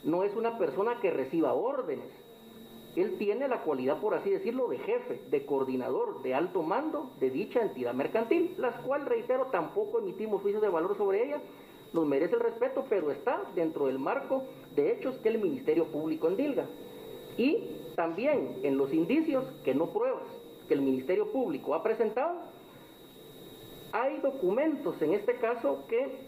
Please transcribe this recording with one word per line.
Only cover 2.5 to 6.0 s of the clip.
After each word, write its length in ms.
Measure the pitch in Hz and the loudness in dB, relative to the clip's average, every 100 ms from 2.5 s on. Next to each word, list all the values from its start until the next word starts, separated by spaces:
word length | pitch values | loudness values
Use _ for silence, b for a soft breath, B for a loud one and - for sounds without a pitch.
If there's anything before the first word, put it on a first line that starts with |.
| - - - - - | -20 -18 -18 -8 0
Él 200 | 202 190 | 0 2
tiene 300 | 202 226 277 | 0 2 0
la 120 | 233 | 0
cualidad, 380 | 170 135 127 151 | 0 0 2 2
por 140 | 214 | 2
así 160 | 170 196 | 0 2
decirlo, 380 | 190 226 254 247 | 0 0 0 0
de 100 | 127 | -2
jefe, 420 | - 240 247 - - | -2 -2 -2 -10 -2
de 160 | 147 139 | -2 2
coordinador, 760 | 139 131 127 120 147 | 0 2 -2 0 0